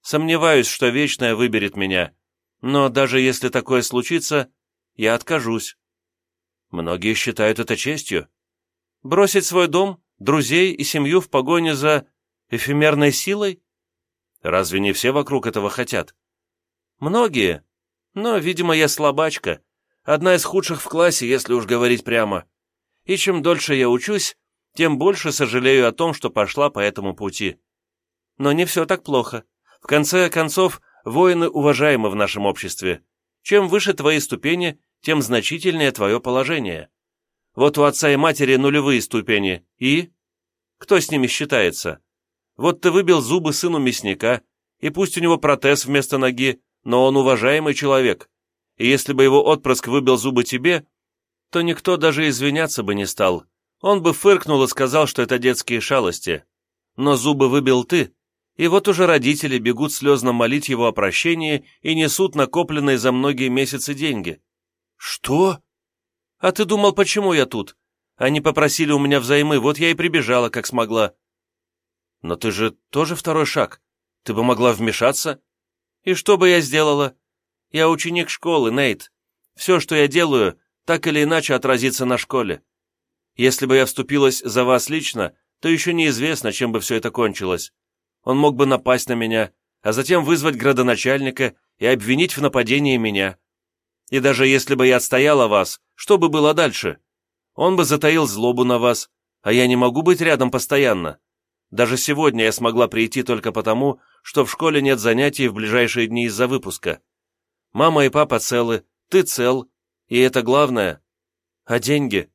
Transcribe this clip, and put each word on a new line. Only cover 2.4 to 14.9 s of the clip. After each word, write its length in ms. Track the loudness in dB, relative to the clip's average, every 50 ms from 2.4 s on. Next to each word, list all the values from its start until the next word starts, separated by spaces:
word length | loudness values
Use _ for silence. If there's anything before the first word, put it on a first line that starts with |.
| _ _ _ _
Но 280 | -8 -2 0 0 0 2
даже 320 | 2 0 0 2 2 2
если 280 | 2 2 0 -2 -6 -4
такое 320 | -4 -4 -2 0 0 0
случится, 680 | 0 -2 -4 -4 -4 -2 -4 -4 -4 -2 -2 -4 -4 _ _ _ _ _ _ _ _ _ _
я 180 | -4 -2 0 0
откажусь. 640 | -2 -2 -4 -4 -4 -2 -4 -4 -4 -6 -10 -16 _ _ _ _ _ _ _ _ _ _ _ _ _ _ _ _ _ _ _
Многие 440 | -10 -8 -6 -6 -6 -4 -2 -2 -2
считают 460 | -2 -4 -6 -2 0 0 0 0 -2
это 160 | -4 -4 -4
честью. 520 | -4 -4 -6 -6 -8 -6 -4 -6 -6 -6 _ _ _ _ _ _ _ _ _ _ _ _ _ _ _
Бросить 420 | _ -4 2 2 2 2 2 -2 -2
свой 240 | 0 0 0 0 2
дом, 340 | 2 0 0 -2 -4 _ _ _ _ _
друзей 540 | -2 0 0 0 0 0 2 2 2 0
и 100 | 0 -4
семью 380 | -6 -4 -2 -2 -2 2 2 0
в 100 | 0 2
погоне 440 | -2 -2 0 2 0 0 0 0 -2
за 340 | 0 0 2 0 0 -2 _ _ _ _ _ _ _ _ _
эфемерной 640 | -6 -6 -4 -2 0 2 4 4 4 4 2 2
силой? 500 | 2 0 -4 -4 -4 -2 -4 -6 -6 _ _ _ _ _ _ _ _ _ _ _ _ _ _ _ _ _
Разве 380 | _ -2 0 0 0 0 -2 0
не 120 | 0 0